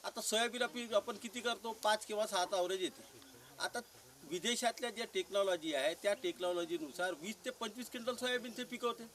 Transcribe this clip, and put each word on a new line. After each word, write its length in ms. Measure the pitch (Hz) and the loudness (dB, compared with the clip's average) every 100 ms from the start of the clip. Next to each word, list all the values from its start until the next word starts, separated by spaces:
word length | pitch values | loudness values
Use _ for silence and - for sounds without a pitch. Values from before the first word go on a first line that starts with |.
आता 180 | - - | -6 -4
सोयाबीन 400 | - 214 233 240 | 2 2 2 2
आपली 260 | 240 247 240 | -2 -2 2
आपण 240 | 214 202 208 | 2 2 -6
किती 240 | 233 247 | -6 -4
करतो, 300 | 233 233 226 | -2 -2 -4
पाच 320 | 220 214 320 - | 0 4 4 2
किंवा 220 | 208 214 | 0 2
सात 260 | 202 185 | 2 2
ॲव्हरेज 280 | 190 180 190 | 2 2 2
येते. 200 | 180 - - - - - - - | -2 -4 -18 -18 -20 -20 -20 -4
आता 200 | - - - - - - | -4 -4 -8 -18 -20 -20
विदेशातल्या 640 | - 175 196 240 240 - 240 | -4 0 2 2 2 2 -4
ज्या 160 | 156 170 | -4 -2
टेक्नॉलॉजी 600 | 190 180 196 196 180 156 | -2 2 2 4 2 2
आहे 200 | 147 143 | 2 2
त्या 200 | 170 202 | 4 2
टेक्नॉलॉजीनुसार 1000 | 202 175 165 180 175 170 170 151 123 180 160 | 2 0 0 0 0 0 -2 -4 -2 -2 -2
वीस 140 | 180 220 254 | -6 -6 -8
ते 40 | |
पंचवीस 400 | 247 226 220 240 | -4 -6 -6 -8
क्विंटल 260 | 247 233 247 | -4 -4 -2
सोयाबीन 360 | 247 247 240 226 | 0 0 -2 -6
ते 60 | |
पिकवते. 400 | 247 247 240 233 226 | -6 0 0 -2 -8